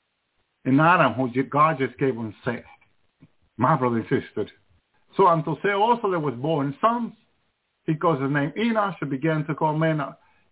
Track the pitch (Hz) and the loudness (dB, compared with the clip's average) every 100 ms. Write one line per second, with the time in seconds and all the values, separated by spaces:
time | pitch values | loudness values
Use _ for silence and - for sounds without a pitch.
0 | _ _ _ _ _ _ 135 135 165 180 | _ _ _ _ _ _ 2 4 6 6
1 | 131 110 127 123 135 139 160 139 127 - | 4 0 -2 -2 -2 2 2 0 -4 -2
2 | 139 117 110 - 123 117 - - _ _ | -2 -2 -8 -8 -8 -8 -10 -20 _ _
3 | _ _ - _ _ - 127 143 123 113 | _ _ -20 _ _ -2 0 2 0 -2
4 | 101 120 - 107 98 - _ _ _ _ | -2 -2 -2 -8 -8 -12 _ _ _ _
5 | _ - 190 165 160 143 196 202 220 240 | _ 2 4 4 0 -4 -2 0 2 0
6 | 202 175 147 120 147 156 139 139 - 240 | 0 -2 -2 -4 -2 -2 -2 0 0 0
7 | 214 - _ _ _ _ _ _ - 156 | -6 -12 _ _ _ _ _ _ -6 0
8 | 175 135 135 147 139 208 233 220 175 165 | 0 0 0 -2 -2 -2 -2 0 -2 -4
9 | 143 135 160 156 151 139 156 156 160 156 | -6 -4 -2 -2 -4 -2 -2 0 0 -2
10 | 139 - _ _ _ | -6 -12 _ _ _